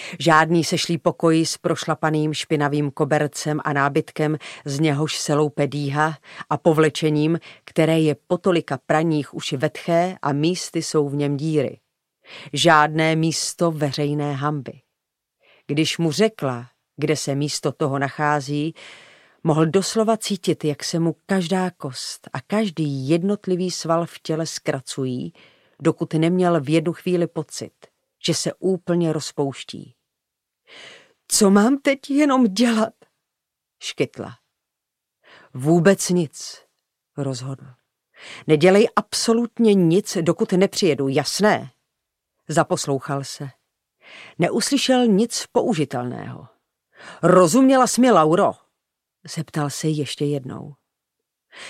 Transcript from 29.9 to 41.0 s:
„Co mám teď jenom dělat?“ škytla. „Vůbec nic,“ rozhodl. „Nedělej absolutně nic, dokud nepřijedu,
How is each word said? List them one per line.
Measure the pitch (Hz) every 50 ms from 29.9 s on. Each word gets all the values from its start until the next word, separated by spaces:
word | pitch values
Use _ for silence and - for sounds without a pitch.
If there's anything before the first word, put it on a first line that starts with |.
| _ _ _ _ _ _ _ _ _ _ _ _ _ _ _ _ - - - - - - _ _ _ _ _
„Co | - - - 214 190
mám | 196 202 208 247 285
teď | 277 - 285 269 269 - -
jenom | 269 285 302 277 262 262 247
dělat?“ | 208 185 220 247 233 226 220 214 - - _ _ _ _ _ _ _ _ _ _ _ _ _ _ _ _ _
škytla. | - - - - 143 - - 123 101 - 120 - _ _ _ _ _ _ _ _ _ _ _ _ _ _ _ _ _ _ - - - _ -
„Vůbec | 127 131 156 170 175 156 196 196 - - -
nic,“ | 175 180 160 - - - - - - - _ _ _ _ _ _ _ _ _ _ _
rozhodl. | 143 139 135 131 120 127 135 135 - - - - _ _ _ _ _ _ _ _ - - - - - -
„Nedělej | - 156 147 165 185 190 202 208 - -
absolutně | - - - - - - 233 226 233 240 226 - - 233 214 202
nic, | 190 175 160 165 202 - - - 185
dokud | 165 165 165 - 226 - 190
nepřijedu, | 180 196 185 - - 208 170 139 123